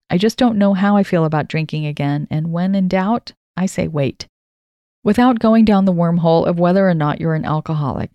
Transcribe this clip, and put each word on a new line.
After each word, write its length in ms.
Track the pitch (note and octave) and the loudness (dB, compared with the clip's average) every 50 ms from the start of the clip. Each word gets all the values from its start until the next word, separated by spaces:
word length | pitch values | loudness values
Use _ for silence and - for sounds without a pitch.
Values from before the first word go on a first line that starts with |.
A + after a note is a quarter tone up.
| _ _ | _ _
I 60 | F3+ | -2
just 220 | F3 G#3 A3+ - - | 0 0 0 0 0
don't 200 | C4 A#3+ A3+ G3+ | 0 0 2 2
know 160 | G3+ G3 G3+ | 2 2 2
how 220 | F3+ G3+ G3+ G#3 | 2 2 2 2
I 60 | G3+ | 2
feel 220 | G3 - F#3 E3+ D#3+ | 2 2 0 0 0
about 240 | D#3 D#3 D3+ C3+ - | 0 0 -2 -2 -2
drinking 380 | - D#3+ D#3 - - D#3 D3+ | -4 -4 -4 -4 -6 -6 -6
again, 420 | D3 D3 - C#3+ C#3+ C#3+ D3 D3 - | -6 -4 -4 -4 -2 -2 -4 -4 -4
and 220 | - D#3 D#3+ E3+ | -4 -4 -4 -4
when 240 | E3 E3+ F3+ F#3+ G3 | -4 -2 -2 -2 0
in 100 | G3 F#3+ | 0 0
doubt, 460 | F3+ F#3+ F#3 F#3 G#3 A#3 - - - - _ _ _ _ | 0 0 -2 0 -2 -2 -4 -6 -10 -20 _ _ _ _
I 100 | F3+ F#3 | -6 -4
say 220 | F#3+ - F3 E3+ D#3+ | -4 -2 -4 -6 -4
wait. 400 | D#3 C#3+ C#3 B2 - - - - _ _ _ _ _ _ _ _ _ _ _ _ _ _ | -2 -2 -2 -2 -4 -8 -16 -20 _ _ _ _ _ _ _ _ _ _ _ _ _ _
Without 380 | - G#3+ G3+ B3 B3 B3+ B3 A3+ | -2 0 2 2 2 2 2 2
going 240 | - A3 A3 A3+ A3 | 2 2 4 4 4
down 220 | G#3+ G#3 F#3+ G3 | 4 4 4 2
the 60 | F#3+ | 2
wormhole 540 | F3+ E3+ E3+ E3+ E3+ E3+ E3 E3 E3 E3 - | 2 2 0 0 0 0 2 2 2 2 2
of 140 | - F3 E3+ | 0 0 0
whether 280 | F3 F3 F3+ G3 G3 F#3+ | 2 2 2 2 2 2
or 60 | E3+ | 2
not 260 | D#3 D3 D3 - - | 0 0 -2 -2 -2
you're 140 | - E3 D#3+ | -4 -2 -2
an 100 | D#3 - | -2 -2
alcoholic, 680 | - D3+ D#3 - - D#3+ D3+ D3 B2+ - - - - - | -4 -4 -4 -4 -4 -4 -4 -4 -4 -4 -6 -8 -10 -6